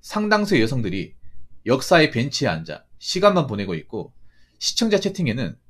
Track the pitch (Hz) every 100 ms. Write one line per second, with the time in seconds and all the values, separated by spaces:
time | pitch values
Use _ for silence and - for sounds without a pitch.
0 | - 208 208 214 208 170 120 131 104 135
1 | - - - - - - - 131 - 175
2 | 151 117 135 - 123 82 82 76 _ -
3 | - 185 202 185 135 104 98 82 - 110
4 | - - - - - _ - - 226 202
5 | 202 196 160 117 95 -